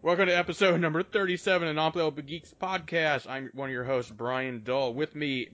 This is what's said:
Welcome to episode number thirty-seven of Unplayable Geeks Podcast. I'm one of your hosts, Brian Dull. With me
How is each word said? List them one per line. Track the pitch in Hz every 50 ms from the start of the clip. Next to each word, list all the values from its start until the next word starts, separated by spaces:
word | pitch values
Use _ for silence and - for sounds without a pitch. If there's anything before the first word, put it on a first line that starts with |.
Welcome | - 156 175 175 196
to | 180 175 175
episode | 175 175 170 - 202 190 175 170
number | 170 160 156 160
thirty-seven | 190 - - 214 196 185 180 180 - 208 190 180 170 165
of | 151 151
Unplayable | 156 160 156 175 165 156 143 147 147
Geeks | 139 151 170 160 - - _
Podcast. | - 185 190 185 165 156 - 170 160 156 147 131 - -
I'm | 127 135 135 127 -
one | 135 139 135
of | 131
your | 123 123
hosts, | 123 135 127 123 -
Brian | 113 107 113 120 127 131 131 131 127 117 107
Dull. | 113 127 135 139 127 117
With | 127 151 151 -
me | 151 147 147 139 127 120 -